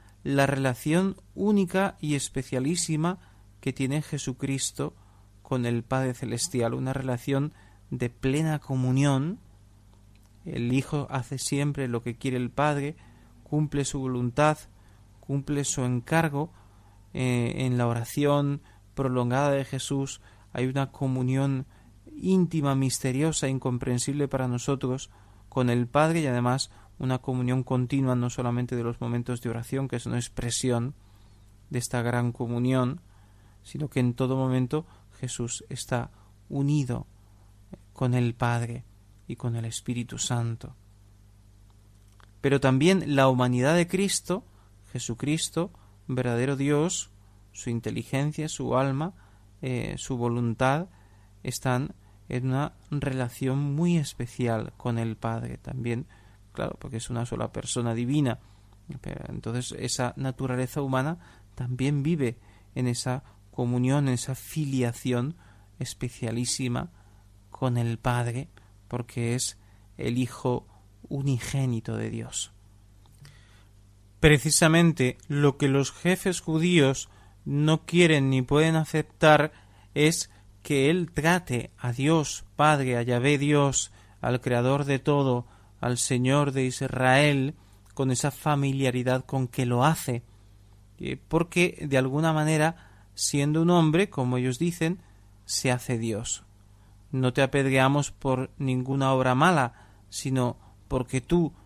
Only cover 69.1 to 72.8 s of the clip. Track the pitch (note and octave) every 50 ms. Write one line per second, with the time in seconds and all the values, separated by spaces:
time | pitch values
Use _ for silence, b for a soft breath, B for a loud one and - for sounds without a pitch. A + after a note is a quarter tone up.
69.1 | - A#2+ A#2 A#2 A#2+ C3 - - - b b b b b b b - - C3 A#2+
70.1 | A#2+ B2 B2+ A#2+ - - - B2+ B2 A#2+ - b b b b - - - - -
71.1 | - C#3 C3+ C#3+ C3+ A#2 - - - C#3 C3+ B2+ A#2+ A2 - - A2+ G#2+ A2 A2
72.1 | A2+ A2+ A#2 B2 - - - - - - - - - -